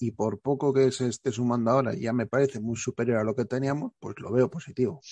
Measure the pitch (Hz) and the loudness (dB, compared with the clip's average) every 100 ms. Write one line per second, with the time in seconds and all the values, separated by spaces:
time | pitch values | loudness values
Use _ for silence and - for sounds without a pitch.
0 | 117 110 107 98 139 139 143 131 131 123 | -6 -2 -2 -2 -2 0 2 4 4 2
1 | 127 - 131 110 123 120 117 135 117 - | -2 -2 -4 0 0 2 4 4 2 -2
2 | 113 123 113 131 139 113 113 113 - - | -2 -2 0 2 0 0 -6 -4 -4 -2
3 | 120 113 110 110 110 127 135 147 247 - | 0 2 0 -2 -2 -2 -2 -2 -6 -10
4 | 101 - 78 120 127 165 - - 117 80 | -14 -10 0 2 2 0 -8 -2 -2 -2
5 | - | -12